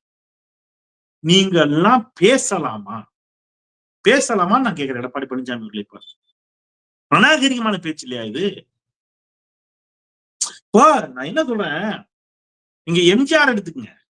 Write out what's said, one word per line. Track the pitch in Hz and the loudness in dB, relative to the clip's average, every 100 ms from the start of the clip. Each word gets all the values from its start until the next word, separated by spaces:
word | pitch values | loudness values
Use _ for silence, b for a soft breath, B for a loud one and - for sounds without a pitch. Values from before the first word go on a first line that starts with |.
| _ _ _ _ _ _ _ _ _ _ _ _ | _ _ _ _ _ _ _ _ _ _ _ _
நீங்க | 156 190 190 170 | 2 4 4 2
எல்லாம் | 147 147 202 254 226 | 2 2 4 2 0
பேசலாமா? | - 196 262 - 185 131 107 101 110 - _ _ _ _ _ _ _ _ _ | 2 4 4 0 -4 -6 -8 -12 -14 -16 _ _ _ _ _ _ _ _ _
பேசலாமா | 190 269 262 208 180 247 | 0 2 0 -2 0 0
நான் | 240 | 0
கேக்குறேன் | 160 135 123 | -4 -6 -6
எடப்பாடி | 123 139 131 | -8 -10 -8
பழனிசாமி | 131 123 120 | -10 -8 -10
அவர்களே. | 110 104 101 | -10 -12 -14
இப்ப | 98 - _ _ _ _ _ _ _ _ _ _ | -18 -20 _ _ _ _ _ _ _ _ _ _
அநாகரிகமான | 156 269 311 269 247 220 185 | 2 4 2 0 -2 -4 -4
பேச்சு | 160 156 131 | -8 -12 -12
இல்லையா | 123 110 | -12 -10
இது? | 127 202 - - _ _ _ _ _ _ _ _ _ _ _ _ _ _ _ _ _ B B | -6 -6 -8 -18 _ _ _ _ _ _ _ _ _ _ _ _ _ _ _ _ _ B B
இப்போ | _ 208 302 262 147 | _ 4 6 4 -2
நான் | 127 | -8
என்ன | 143 285 | -6 -4
சொல்றேன், | 254 220 170 151 214 185 - _ _ _ _ _ _ _ | -4 -4 -6 -6 -6 -8 -14 _ _ _ _ _ _ _
நீங்க | - 170 | -2 2
எம் | 175 220 | 4 4
ஜி | 277 | 2
ஆர் | 320 285 | 2 2
எடுத்துக்கங்க. | 214 170 139 107 _ _ | 0 -6 -14 -18 _ _